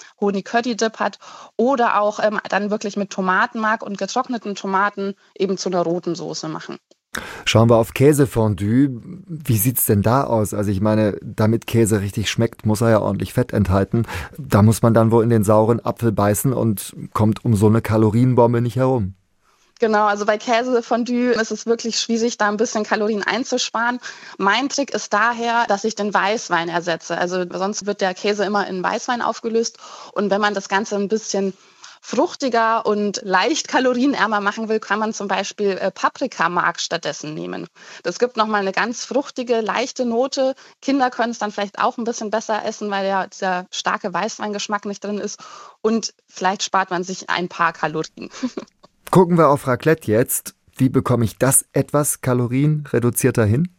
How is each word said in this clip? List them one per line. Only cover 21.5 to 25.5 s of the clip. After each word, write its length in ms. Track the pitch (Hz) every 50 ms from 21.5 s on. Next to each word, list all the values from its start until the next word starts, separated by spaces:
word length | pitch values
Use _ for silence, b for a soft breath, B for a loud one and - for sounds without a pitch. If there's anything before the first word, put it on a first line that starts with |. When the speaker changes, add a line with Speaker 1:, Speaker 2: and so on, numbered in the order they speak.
Speaker 1:
es 160 | 220 214 -
wirklich 320 | 226 233 233 - 233 214 -
schwierig, 400 | - - 226 226 226 240 233 -
da 100 | 214 208
ein 80 | 208
bisschen 280 | 208 226 240 - 220 214
Kalorien 400 | - 214 214 208 214 226 202 185
einzusparen. 760 | - 190 226 269 - 254 240 - - - 220 233 240 247 240 B B B B B B B B
Mein 300 | - 202 208 233 269 277
Trick 260 | - - 277 - -
ist 180 | 214 - - -
daher, 520 | 208 214 233 240 226 233 233